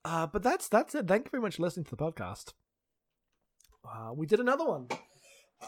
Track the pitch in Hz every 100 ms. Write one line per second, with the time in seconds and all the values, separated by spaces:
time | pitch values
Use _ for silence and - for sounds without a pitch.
0 | - 165 160 208 208 370 - 214 330 294
1 | 185 196 269 269 214 - 170 180 156 113
2 | 156 156 92 95 - - _ _ _ _
3 | _ _ _ _ _ _ _ _ 110 110
4 | 113 131 156 214 247 277 320 160 123 -
5 | - _ - - _ _